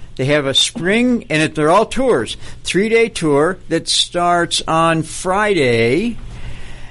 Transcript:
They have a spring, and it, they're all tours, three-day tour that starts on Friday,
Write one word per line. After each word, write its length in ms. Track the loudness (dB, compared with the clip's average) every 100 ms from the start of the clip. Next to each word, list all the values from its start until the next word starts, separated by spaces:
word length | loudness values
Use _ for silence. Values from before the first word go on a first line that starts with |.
| -12 -4
They 100 | 0
have 220 | 0 2
a 80 | 2
spring, 720 | 0 0 0 2 2 0 0
and 120 | 0
it, 120 | 0 0
they're 140 | 4
all 160 | 4 2
tours, 500 | 0 2 2 0 -8 -12 -10
three-day 460 | -2 0 2 2 2
tour 500 | 0 0 2 2 -2 -4
that 180 | -4 -2
starts 760 | -2 -2 0 2 2 0 -2 -2
on 360 | 0 2 0
Friday, 1120 | -2 -6 -2 0 2 2 2 4 2 2 0 -6 -10 -10 -8 -8 -8 -10 -12